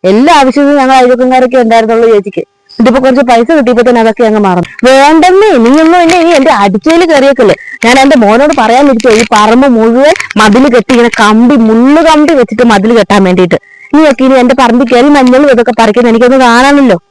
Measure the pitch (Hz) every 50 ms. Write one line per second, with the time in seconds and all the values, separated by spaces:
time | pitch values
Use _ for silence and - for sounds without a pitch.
0 | - 185 196 220 262 320 339 294 269 262 240 285 285 277 294 277 262 262 262 262
1 | 254 247 254 240 254 254 262 254 262 247 247 262 240 226 233 226 226 220 226 226
2 | 233 226 226 202 190 208 - 170 - _ _ _ _ _ - - 233 254 226 269
3 | 254 269 254 262 277 240 240 233 233 220 339 302 254 233 247 233 233 254 247 233
4 | 220 226 214 - 240 220 214 214 202 190 180 175 170 - - - - 254 262 269
5 | 277 294 320 330 311 370 370 392 427 427 359 254 226 233 269 311 320 320 349 359
6 | 339 330 370 359 330 339 349 285 269 320 269 214 202 202 185 208 - 311 330 339
7 | 359 320 311 277 262 277 277 262 240 196 165 - - - - - - 226 247 269
8 | 269 277 311 254 220 202 214 240 285 302 294 285 226 220 233 254 294 285 262 220
9 | - 254 214 220 233 - 233 208 208 220 226 247 269 277 247 226 220 226 226 247
10 | 277 302 349 - - - - 208 214 220 202 247 269 285 233 254 196 - 262 233
11 | 233 233 - - 214 208 214 220 240 240 294 233 226 220 220 226 247 269 294 320
12 | 330 320 311 302 302 311 330 277 240 - 214 214 254 233 220 202 190 220 240 220
13 | 196 _ 196 208 196 185 180 180 185 175 - - _ _ - - - - - 294
14 | 320 302 262 - 262 262 269 262 247 247 269 262 254 233 233 247 277 233 254 240
15 | 254 294 294 285 262 247 247 262 294 285 254 247 233 247 233 - 226 214 202 240
16 | 240 240 226 226 247 240 262 269 254 240 233 240 254 277 285 285 277 240 185 170
17 | _ _